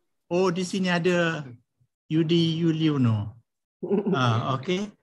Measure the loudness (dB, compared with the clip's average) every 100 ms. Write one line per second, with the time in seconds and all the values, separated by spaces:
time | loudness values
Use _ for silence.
0 | _ _ _ 0 0 0 -4 -2 0 0
1 | 2 2 0 -2 -10 -18 _ _ _ _
2 | -2 0 2 2 2 0 0 2 0 2
3 | 2 0 -4 -12 _ _ _ _ -2 -2
4 | 0 0 0 0 -2 -4 -4 -4 -6 -12